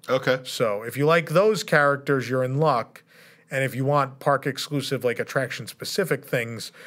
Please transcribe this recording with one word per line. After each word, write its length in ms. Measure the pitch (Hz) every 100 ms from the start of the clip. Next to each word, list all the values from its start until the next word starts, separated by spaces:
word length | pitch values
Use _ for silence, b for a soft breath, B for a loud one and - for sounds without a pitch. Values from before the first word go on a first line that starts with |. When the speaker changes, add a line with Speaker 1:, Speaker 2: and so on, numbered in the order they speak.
| -
Speaker 1:
Okay. 320 | 131 131 131
Speaker 2:
So 400 | 131 - 117 104
if 140 | 117 127
you 100 | 147
like 240 | 170 156
those 320 | 160 214 196
characters, 640 | - 156 143 139 139 139 120
you're 140 | 131
in 140 | 127 135
luck. 440 | 156 123 110 - - b b b _
And 120 | 135
if 120 | 135
you 100 | 120
want 340 | 131 143 135 131
park 280 | 151 135 143
exclusive, 580 | 135 - 143 131 131
like, 140 | 123 117
attraction 460 | 117 143 123 - 107
specific 560 | - - - 180 135
things, 480 | - 127 117 113 - B